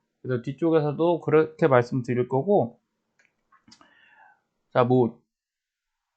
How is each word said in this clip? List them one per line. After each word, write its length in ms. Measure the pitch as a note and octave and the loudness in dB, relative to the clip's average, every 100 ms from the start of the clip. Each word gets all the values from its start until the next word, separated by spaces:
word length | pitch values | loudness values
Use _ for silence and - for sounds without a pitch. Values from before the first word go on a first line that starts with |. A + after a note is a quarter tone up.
| _ _ | _ _
그래서 200 | - B2+ | -8 -6
뒤쪽에서도 800 | A#2 D3 E3+ D#3+ D3 C#3+ E3+ E3 | -6 -4 0 0 -2 -2 -2 -2
그렇게 480 | - D3+ F#3+ - D#3+ | 0 0 0 0 2
말씀드릴 640 | B2 A#2+ C3+ A#2+ A#2+ B2 | 2 2 -4 -4 -4 -2
거고, 500 | C3 F3+ G3+ A#2 - _ _ _ _ _ _ _ _ _ - _ _ _ _ - _ _ _ _ | -4 0 0 0 -8 _ _ _ _ _ _ _ _ _ -20 _ _ _ _ -20 _ _ _ _
자, 120 | C3 B2 | 0 2
뭐, 340 | B2+ A#2 - _ _ _ _ _ _ _ _ _ | 4 2 -2 _ _ _ _ _ _ _ _ _